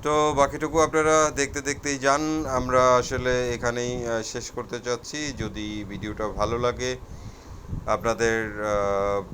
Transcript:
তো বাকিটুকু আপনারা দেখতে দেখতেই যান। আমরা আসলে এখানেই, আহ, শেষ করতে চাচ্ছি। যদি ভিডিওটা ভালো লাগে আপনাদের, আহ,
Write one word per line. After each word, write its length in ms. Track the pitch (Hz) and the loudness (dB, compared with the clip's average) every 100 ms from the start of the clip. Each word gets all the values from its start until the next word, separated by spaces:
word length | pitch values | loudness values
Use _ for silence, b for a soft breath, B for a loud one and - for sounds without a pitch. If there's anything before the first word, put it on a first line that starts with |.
তো 320 | 147 151 151 143 | 2 4 4 4
বাকিটুকু 420 | 139 143 151 156 | 2 2 -2 2
আপনারা 520 | 156 156 156 156 151 135 | 4 4 4 6 4 2
দেখতে 260 | 139 143 | -2 -2
দেখতেই 360 | 135 143 147 139 | -4 -4 -4 0
যান। 480 | 135 139 156 156 147 | 2 2 2 -2 0
আমরা 500 | 127 127 127 127 123 | -2 2 4 6 6
আসলে 580 | 123 131 127 127 123 | 4 -2 0 2 0
এখানেই, 540 | 120 120 120 120 123 120 | 0 -2 -2 -2 -4 -2
আহ, 140 | 117 | -2
শেষ 300 | 110 123 113 | -4 -8 -8
করতে 280 | - 113 120 | -10 -8 -8
চাচ্ছি। 540 | 120 120 - 151 151 135 | -4 -6 -6 -8 -6 -6
যদি 480 | 110 101 107 107 101 | -6 -6 -8 -8 -8
ভিডিওটা 380 | 98 104 104 107 | -8 -8 -4 -6
ভালো 320 | 95 107 117 | 0 0 2
লাগে 380 | 123 120 127 127 - B B B B B B - - | 0 0 -4 -4 -10 B B B B B B -8 -2
আপনাদের, 760 | 107 117 110 117 113 110 104 | 0 0 2 2 2 -2 -4
আহ, 600 | 107 104 101 98 101 101 95 | -2 0 2 0 0 0 -4